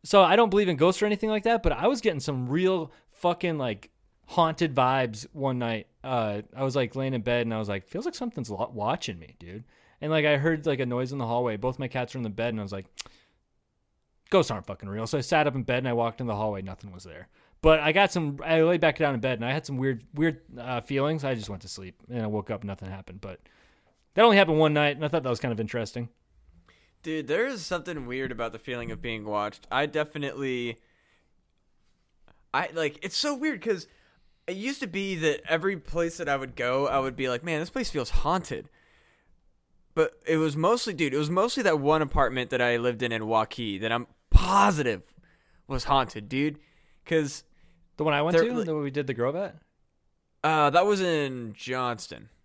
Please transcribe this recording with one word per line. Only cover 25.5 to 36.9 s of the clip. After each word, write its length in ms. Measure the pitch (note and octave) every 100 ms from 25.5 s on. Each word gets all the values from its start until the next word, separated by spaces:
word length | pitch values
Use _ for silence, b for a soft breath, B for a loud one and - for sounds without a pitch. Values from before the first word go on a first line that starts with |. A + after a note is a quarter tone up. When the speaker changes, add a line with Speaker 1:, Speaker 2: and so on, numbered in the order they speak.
Speaker 1:
of 60 | A2
interesting. 500 | A2 A#2+ A2 B2 A#2 _ _ _ _ - _ b b _
Speaker 2:
Dude, 240 | E3 D#3 C3+
there 180 | E3 B3+
is 180 | A#3+
something 420 | D#3+ F3 F3+ D#3 B2
weird 240 | B2+ C3+
about 180 | A#2 A#2
the 60 | A2
feeling 320 | - A#2+ A#2
of 100 | A2
being 240 | B2 A2
watched. 420 | G#2+ G#2 G#2 - -
I 160 | B2+ D3
definitely, 920 | D#3 D3 D3+ C#3+ - C3+ B2+ A#2+ A#2 _ _ _ _ _ _ _ _ _ _ _ _ _ _ - _ _
I, 180 | C3+ F3
like, 240 | E3 D3+ D3
it's 120 | F#3 -
so 180 | D4 C#4
weird 260 | D#4 A3+
'cause 240 | A3 F#3+ - b b b _ _ -
it 80 | F#3+
used 240 | A#3 C#4
to 60 | G#3+
be 260 | F3+ G3 F3+
that 240 | D#3+ C#3+ -
every 280 | E3 F#3+ F#3+
place 400 | - E3+ E3+ E3
that 120 | D3+
I 80 | C#3
would 200 | C3 A#2+
go, 300 | B2 C3
I 100 | C#3